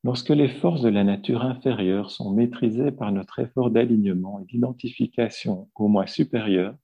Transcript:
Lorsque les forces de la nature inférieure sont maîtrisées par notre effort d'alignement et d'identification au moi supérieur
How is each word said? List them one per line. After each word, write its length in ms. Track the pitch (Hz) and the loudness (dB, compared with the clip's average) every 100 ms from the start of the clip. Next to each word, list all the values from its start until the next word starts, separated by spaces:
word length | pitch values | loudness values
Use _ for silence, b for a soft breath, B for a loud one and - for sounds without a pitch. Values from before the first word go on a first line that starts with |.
Lorsque 260 | 123 127 - | -4 -4 2
les 180 | 147 139 | 4 2
forces 320 | 139 175 165 | 2 0 2
de 80 | 117 | 2
la 160 | 104 | 4
nature 380 | 101 98 - 120 | 2 0 -2 -2
inférieure 680 | 127 127 135 107 92 98 98 | -2 -2 -2 0 0 0 -4
sont 200 | - 101 | -8 -2
maîtrisées 600 | 104 120 120 120 113 143 | 0 0 0 -2 0 -2
par 180 | 139 104 | -2 -4
notre 280 | 98 92 - | -4 -4 -6
effort 300 | 123 - 127 | -4 0 2
d'alignement 680 | 117 120 110 101 90 92 101 | 2 4 4 2 0 -4 -10
et 40 | |
d'identification 1200 | 92 120 123 123 123 - 113 - 113 - - 95 101 | -8 -2 -2 -2 -10 -4 -4 -2 -2 -2 -6 -6 -8
au 140 | - 104 | -2 2
moi 180 | 104 98 | 2 2
supérieur 720 | - - 120 107 95 95 143 | -2 -2 0 2 0 0 -6